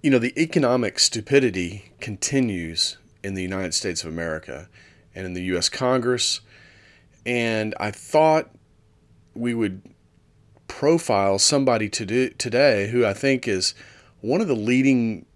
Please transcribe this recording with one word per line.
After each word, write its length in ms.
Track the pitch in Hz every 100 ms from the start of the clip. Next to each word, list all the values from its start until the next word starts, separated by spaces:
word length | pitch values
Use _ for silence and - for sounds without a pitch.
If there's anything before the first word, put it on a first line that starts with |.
you 80 | 151
know, 80 | 131
the 180 | 120 -
economic 600 | 160 175 131 123 110 -
stupidity 920 | - 113 104 139 127 92 87 101 - _
continues 960 | - 101 - 139 123 92 82 82 - - _ _
in 120 | 98
the 80 | 95
United 300 | 92 95 95
States 300 | - 101 85
of 60 | 80
America 600 | 82 82 80 - 65 - - - _ _
and 100 | 95
in 80 | 95
the 100 | 90
U 140 | 90 90
S 120 | 87
Congress. 720 | - 127 131 120 123 - - - - - - - _ _ _
And 480 | 120 123 117 110 110 107
I 140 | 104
thought 580 | - - 151 156 156 - - _ _ _ _ _ _ _
we 220 | - 120
would 260 | 117 104 95 - _ _ _ _ _ _ _ -
profile 720 | - 143 165 - 104 98 98
somebody 500 | - 143 135 113 107
to 140 | -
do, 260 | 101 120 127
today 580 | - 120 117 143 107 101
who 180 | 120 110
I 60 |
think 340 | 98 139 131 120
is 300 | 95 - - - - _ _
one 200 | 107 160
of 80 | 208
the 80 | 120
leading 680 | 107 123 135 127 113 101 -